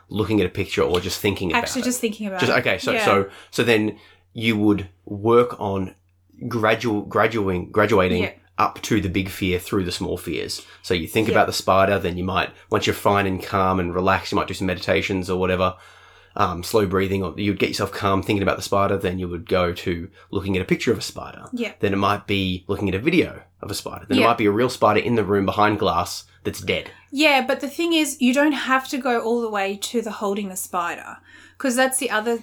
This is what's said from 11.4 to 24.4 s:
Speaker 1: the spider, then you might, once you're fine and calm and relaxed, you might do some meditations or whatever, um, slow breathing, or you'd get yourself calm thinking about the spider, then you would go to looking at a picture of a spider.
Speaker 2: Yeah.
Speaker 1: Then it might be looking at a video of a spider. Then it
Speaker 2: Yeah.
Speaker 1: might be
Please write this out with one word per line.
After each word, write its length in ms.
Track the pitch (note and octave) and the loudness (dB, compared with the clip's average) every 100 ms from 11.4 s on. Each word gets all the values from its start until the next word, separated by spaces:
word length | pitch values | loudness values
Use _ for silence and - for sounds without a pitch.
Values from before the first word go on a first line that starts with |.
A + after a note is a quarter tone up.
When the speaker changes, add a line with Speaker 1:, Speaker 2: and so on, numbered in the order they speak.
| F#2 | 2
Speaker 1:
the 40 | |
spider, 460 | - - F#2+ G2 G2 | 0 2 4 4 2
then 180 | F2+ F2+ | -2 -4
you 80 | |
might, 260 | F#2 F#2 - - - | -2 -2 -2 -6 -4
once 160 | G#2 G#2+ | 0 0
you're 80 | |
fine 320 | - G#2 G2+ G2 | 0 2 2 2
and 160 | F#2 | -2
calm 380 | - G2 F#2+ F#2+ | -2 0 2 2
and 120 | F2 | 0
relaxed, 360 | F2+ F#2+ F#2+ - | 0 2 0 0
you 40 | G2 | -2
might 100 | - | -2
do 60 | |
some 120 | F#2 F#2 | -2 -4
meditations 600 | F2+ - F#2 F#2 F#2+ F2+ | -2 0 0 0 -2 -2
or 100 | F#2 | 0
whatever, 360 | F#2 F2+ F#2 - - - - - _ - | 0 2 0 -2 -12 -20 -20 -20 _ -2
um, 280 | G2 F2 | -2 -2
slow 200 | F2+ A2+ F#2+ | 0 2 2
breathing, 360 | F#2+ F#2+ G2 | 2 0 0
or 100 | F2+ D#2+ | -2 -2
you'd 220 | G2+ F#2 | -2 0
get 80 | B2 | 0
yourself 240 | - G2+ | 0 -4
calm 280 | - G2+ G2 | -2 0 0
thinking 220 | G#2 G2+ | 0 0
about 140 | F#2 - | 0 -2
the 60 | |
spider, 340 | - G2+ G2 G2 | 0 0 2 0
then 240 | F#2+ F#2 | -2 -4
you 80 | F2+ | -6
would 200 | F2 - | -8 -2
go 240 | F#2 F2 | 0 0
to 360 | F2 - E2+ F2+ - - | -2 -4 -4 -6 -16 -8
looking 240 | G2 F#2+ F#2 | -4 -2 -2
at 60 | |
a 20 | |
picture 260 | F2+ F3 - | 0 0 0
of 80 | G2+ | -2
a 40 | |
spider. 420 | - F#2+ - - - | -4 -10 -14 -14 -10
Speaker 2:
Yeah. 220 | A#3+ G#3 - | -8 -8 -4
Speaker 1:
Then 140 | G2+ | -2
it 40 | G2 | 0
might 280 | G2+ G2+ - | 0 -2 -2
be 380 | G2+ F#2 F2+ - | 0 0 -2 -4
looking 220 | G2 G2+ | -4 -2
at 60 | F#2 | -2
a 20 | |
video 440 | D3 E3 - - - _ | 2 2 2 -4 -18 _
of 80 | - | -10
a 40 | |
spider. 300 | G2+ - - - | -8 -10 -12 -2
Then 100 | B2+ | 4
it 40 | |
Speaker 2:
Yeah. 40 | A#2 | 4
Speaker 1:
might 100 | |
be 80 | A#2 | 4